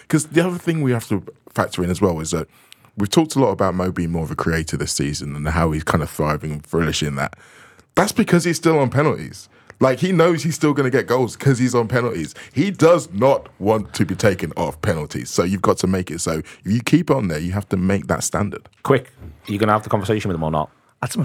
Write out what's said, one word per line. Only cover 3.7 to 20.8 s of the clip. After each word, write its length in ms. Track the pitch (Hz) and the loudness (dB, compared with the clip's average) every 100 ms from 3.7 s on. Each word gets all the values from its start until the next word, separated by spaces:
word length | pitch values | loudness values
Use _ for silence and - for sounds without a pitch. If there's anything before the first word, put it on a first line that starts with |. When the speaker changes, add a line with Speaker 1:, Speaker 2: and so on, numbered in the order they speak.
Speaker 1:
Mo 160 | 90 92 | 0 -2
being 220 | 92 85 | -2 -2
more 120 | 85 | -2
of 60 | 78 | -4
a 60 | 76 | -2
creator 400 | 85 80 80 71 | -2 0 -2 -4
this 160 | 71 | -4
season 420 | - 71 71 71 71 | -2 -4 -4 -8 -6
and 120 | 76 | -2
how 220 | 82 82 | 0 0
he's 120 | 76 | 0
kind 180 | - 85 | 0 -2
of 80 | 71 | -2
thriving 420 | - 76 76 76 | -2 -2 -2 -6
and 140 | 76 - | -10 -4
flourishing 420 | 82 78 - 73 | -2 0 -2 -4
in 80 | 67 | -4
that. 180 | 69 - - - - _ _ | -6 -8 -20 -20 -20 _ _
That's 180 | - 202 | -2 0
because 320 | - 208 175 | 0 2 4
he's 120 | 165 156 | 2 0
still 200 | 165 160 | 2 2
on 120 | 127 | 2
penalties. 580 | 123 151 107 76 - - _ - - | 2 0 0 -6 -14 -20 _ -12 0
Like, 200 | 131 127 | 2 2
he 120 | 185 | 2
knows 300 | 175 170 165 | 4 4 4
he's 120 | 165 | -2
still 200 | 143 151 | 0 2
gonna 160 | 143 135 | 2 2
get 160 | 127 - | 2 2
goals 280 | 123 117 - | 2 0 0
'cause 220 | 139 123 | 2 2
he's 160 | 127 | 2
on 140 | 123 110 | 2 2
penalties. 460 | 123 120 82 73 - - | 0 0 -2 -6 -10 -8
He 180 | 131 196 | -2 -2
does 380 | 185 - 175 104 | 4 6 6 2
not 360 | 98 123 110 - - | 0 2 2 -2 -4
want 360 | 98 110 101 | 0 0 0
to 100 | - | -2
be 100 | - | -2
taken 380 | 92 107 90 82 80 | 2 2 0 -4 -4
off 240 | 80 71 | -4 -4
penalties. 480 | - 80 73 73 62 | -4 -4 -4 -8 -6
So 140 | - | -2
you've 180 | 87 95 | 0 0
got 160 | 104 95 | 2 2
to 80 | 92 | 2
make 240 | 95 90 | 0 -4
it 100 | 85 | -6
so. 180 | 87 80 | -4 -4
If 200 | - - 87 | -8 -10 -2
you 140 | 117 | -2
keep 300 | - 147 170 | 2 2 2
on 180 | 135 98 | 0 0
there, 100 | 76 | -2
you 140 | 87 | -2
have 160 | 98 - | -4 -2
to 60 | 95 | -2
make 280 | 92 98 - | 0 0 0
that 140 | 85 | -4
standard. 460 | - 80 101 - - _ | -2 -4 -4 -6 -16 _
Speaker 2:
Quick, 300 | - 131 - - - - - | 2 2 0 -18 -20 -16 -6
are 40 | |
you 60 | 101 | -2
gonna 140 | 107 | 2
have 100 | 107 | 2
the 80 | - | 2
conversation 380 | 104 95 107 101 | -2 0 -2 -2
with 60 | 82 | -2
him 60 | |
or 80 | 78 | -2
not? 180 | 78 - _ | -2 -4 _